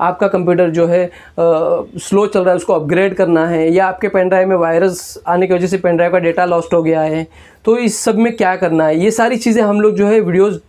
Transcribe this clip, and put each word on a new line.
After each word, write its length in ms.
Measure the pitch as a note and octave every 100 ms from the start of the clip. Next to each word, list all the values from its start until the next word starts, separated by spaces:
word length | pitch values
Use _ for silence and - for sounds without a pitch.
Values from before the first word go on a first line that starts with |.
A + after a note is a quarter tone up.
आपका 260 | E3+ F3+ G3
कंप्यूटर 420 | F#3 F3 F3 F3
जो 160 | D#3+ E3+
है, 180 | F3 F3
अ, 60 | - - -
स्लो 840 | E3+ D#3+ D#3+ E3+ - F3 - G3 G#3
चल 120 | G3+
रहा 100 | F3+
है, 60 | F3+
उसको 180 | F3
अपग्रेड 400 | E3+ D3 F3 G3
करना 340 | F#3 F3 E3 E3
है, 240 | E3 D#3+
या 160 | F3 F#3+
आपके 200 | F#3 G3+
पेन 220 | F#3+ F#3
ड्राइव 200 | F#3 F#3+
में 60 | F#3
वायरस 600 | E3 E3 F#3 F3+ - - -
आने 200 | F3 F#3
की 60 |
वजह 140 | F3+ F3+
से 100 | F#3
पेन 180 | F3 E3+
ड्राइव 160 | E3+
का 80 | F3+
डेटा 260 | E3+ E3+ F3
लॉस्ट 280 | E3+ E3+
हो 100 | E3+
गया 180 | D#3+ D#3+
है, 240 | D#3 D#3+ D#3+ - - _ A3
तो 120 | A#3
इस 220 | A#3 -
सब 180 | A#3 G#3
में 180 | A#3 A3+
क्या 200 | F#3+ F3+
करना 300 | F3+ D#3+ D#3
है, 140 | D#3+
ये 120 | G#3
सारी 260 | A3 A#3 A#3+
चीज़ें 260 | A#3 A3+
हम 180 | G#3 G#3
लोग 140 | G#3+ F#3
जो 120 | G3+
है 120 | A3
वीडियोज़ 400 | F3+ F3+ G#3 F3